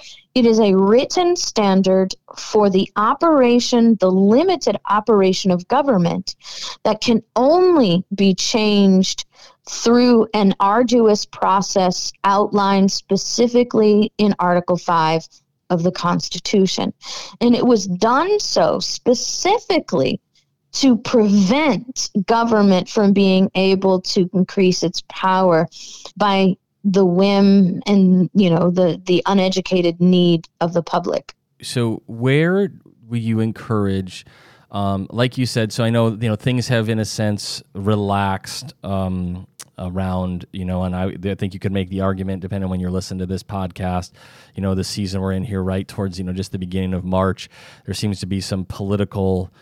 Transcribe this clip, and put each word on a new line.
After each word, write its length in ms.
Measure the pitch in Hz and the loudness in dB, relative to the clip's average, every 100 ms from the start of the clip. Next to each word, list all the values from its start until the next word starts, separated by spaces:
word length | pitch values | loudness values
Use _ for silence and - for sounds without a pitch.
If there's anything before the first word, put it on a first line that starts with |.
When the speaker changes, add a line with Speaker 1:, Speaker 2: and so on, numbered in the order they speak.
| - - _ | -20 -20 _
Speaker 1:
It 100 | 254 | 0
is 160 | 233 220 | 2 4
a 160 | 208 190 | 4 4
written 600 | 196 240 285 359 349 359 | 4 4 2 0 0 0
standard 800 | - - 202 190 185 190 190 - - - | -2 0 2 2 4 2 0 -4 -18 -18
for 320 | - 214 202 | -2 2 2
the 220 | 190 - - | 2 0 0
operation, 1000 | 220 277 339 294 240 240 240 240 233 226 | 0 2 2 4 4 2 2 2 4 4
the 120 | 185 | 2
limited 680 | 190 196 240 370 339 240 202 - | 4 4 4 2 0 -2 -4 -2
operation 600 | 208 214 208 190 185 190 | -2 2 2 2 2 0
of 160 | 180 180 | -2 0
government 680 | 262 277 202 170 175 - - - - - - | 0 2 2 0 -2 -8 -14 -18 -14 -14 -6
that 180 | 220 214 | -4 -2
can 220 | - 226 - | 0 0 -2
only 720 | 220 262 349 359 330 208 170 - | 0 2 4 4 4 4 2 -2
be 200 | 202 196 | 0 0
changed 880 | 180 - 220 214 202 196 190 190 - - _ - _ - | 0 -2 0 2 4 4 4 2 -4 -14 _ -20 _ -16
through 600 | - 233 240 247 233 - | -4 2 4 6 4 2
an 200 | 214 196 - | 0 0 2
arduous 640 | 196 220 254 247 214 208 | 2 2 2 2 2 2
process 880 | - - 190 190 190 202 185 - - - | -4 -4 0 0 0 0 0 -2 -8 -4
outlined 680 | 196 196 208 202 196 196 190 | 0 0 0 0 2 2 2
specifically 1200 | - - 190 - - 240 240 240 220 214 208 214 - | -2 -4 -4 -2 -2 2 2 0 2 4 4 2 0
in 160 | 208 - | -2 0
Article 380 | 180 175 - 175 | 0 0 0 -2
five 500 | - 165 156 165 - _ _ _ - | 0 0 2 0 -4 _ _ _ -4
of 120 | 175 | -2
the 100 | 175 | -2
Constitution. 1000 | 180 175 175 - 175 - 202 190 - 190 - - - - - | -2 -2 -4 -4 -10 -2 0 0 -2 -6 -8 -14 -16 -16 -2
And 140 | 240 | 0
it 100 | 233 | 2
was 220 | 247 226 190 | 2 2 0
done 520 | 180 226 262 359 415 | -2 0 0 0 -2
so 420 | - 208 165 - | 0 0 0 0
specifically 1400 | - - - 247 - - 359 453 - 339 - 160 135 - _ _ _ _ _ | -6 -4 0 0 -2 -4 0 0 0 -2 -2 -2 -2 -4 _ _ _ _ _
to 240 | - 269 226 | 0 2 2
prevent 1120 | - 247 208 208 185 269 311 185 - - - 208 185 | 2 2 4 4 4 2 2 0 -4 -10 -6 -4 0
government 600 | 233 233 220 202 180 - | 0 2 2 4 2 0
from 240 | 220 202 | 0 2
being 360 | 196 196 190 190 | 4 4 2 2
able 460 | 185 190 190 190 185 | 0 2 2 2 0
to 280 | - 202 180 | 0 -2 0
increase 480 | 185 185 208 185 180 | 0 -2 0 0 0
its 220 | 170 - - | -4 -6 -12
power 600 | - 190 185 185 160 165 - - - - - | -6 -2 2 2 2 0 -8 -20 -20 -16 -4
by 400 | 202 196 190 - _ _ | 0 2 2 0 _ _
the 240 | 202 190 185 | 0 2 2
whim 760 | 175 202 196 196 196 180 185 - | 2 2 4 4 4 4 0 0
and, 420 | 202 185 185 170 | 2 4 4 2
you 160 | 196 185 | 2 2
know, 200 | 165 170 | 2 2
the, 300 | 180 180 185 - | 2 0 0 -2
the 160 | 175 180 | 0 2
uneducated 720 | 196 190 190 - 190 170 170 | 0 0 -2 -2 0 0 2
need 480 | 180 180 175 165 - - | 2 4 4 0 -4 -6
of 140 | 170 | -4
the 80 | 170 | -4
public. 500 | - 175 175 - - - _ _ | -4 -4 -4 -6 -8 -16 _ _
Speaker 2:
So 400 | - 127 117 107 - | -8 -4 -2 -4 -10
where 680 | 113 127 143 170 190 202 - 50 _ 113 | -4 0 2 2 0 -2 -6 -20 _ -10
will 120 | 117 | -6
you 200 | 113 110 | -2 0
encourage, 880 | 110 - - 107 101 95 92 - - - - _ _ | -2 -4 -4 -2 0 -2 -6 -12 -20 -20 -20 _ _
um, 340 | 101 98 98 - | -6 -4 -4 -4
like 280 | 113 127 127 | -2 -2 -2
you 80 | 120 | -4
said, 260 | 120 110 | -2 -4
so 120 | - | -2
I 60 | 113 | -2
know, 180 | 117 113 | 0 0
you 200 | 107 117 | -2 -4
know, 80 | 107 | -4
things 320 | 127 127 120 | -2 -2 0
have 200 | 117 110 | -2 0
in 100 | 110 | -2
a 60 | |
sense 580 | 107 - 107 104 - - - | -4 -4 -4 -4 -8 -14 -14
relaxed, 1000 | 101 98 104 101 101 98 95 - - 127 - | -6 -2 0 0 -2 -2 -4 -8 -14 -14 -14
um, 640 | 92 98 95 92 90 90 - - - - | -8 -4 -4 -4 -6 -10 -14 -20 -20 -14
around, 680 | 90 92 92 92 92 87 - | -10 -6 -4 -4 -6 -8 -10
you 120 | 95 | -10
know, 200 | 90 90 | -6 -4
and 100 | 92 | -4
I, 220 | 90 92 - | -4 -6 -6
I 100 | 98 | -8
think 200 | 95 98 | -6 -8
you 60 | 95 | -6
could 120 | 101 | -6
make 160 | 98 92 | -4 -6
the 120 | 95 | -4
argument, 420 | 95 95 95 95 | -4 -4 -6 -8
depending 220 | 92 98 | -8 -6
on 60 | 95 | -4
when 100 | 92 | -4
you're 100 | 90 | -4
listening 280 | 92 - 92 | -4 -6 -8
to 60 | 90 | -6
this 160 | 92 | -8
podcast, 680 | - 98 92 - 92 90 85 _ - - - | -8 -8 -8 -8 -6 -6 -6 _ -20 -20 -18
you 80 | - | -6
know, 120 | 95 | -4
the 100 | 95 | -2
season 360 | 92 110 95 95 | -4 -6 -6 -4
we're 120 | 95 | -4
in 120 | 95 | -4
here, 180 | 92 95 | -6 -6
right 240 | 92 95 - | -4 -4 -6
towards, 320 | - 98 87 | -8 -8 -8
you 60 | |
know, 80 | 92 | -8
just 200 | 92 95 | -8 -8
the 60 | 98 | -10
beginning 360 | 92 95 92 | -8 -6 -4
of 100 | 92 | -4
March, 440 | 90 92 95 92 - - - - | -2 0 0 -2 -10 -20 -20 -16
there 100 | - | -12
seems 260 | - 107 95 | -6 -6 -6
to 60 | 92 | -6
be 140 | 98 | -6
some 240 | - 95 | -6 -6
political, 880 | 90 - 98 101 98 101 95 92 92 _ | -8 -8 -4 -2 -2 -2 -2 -2 -4 _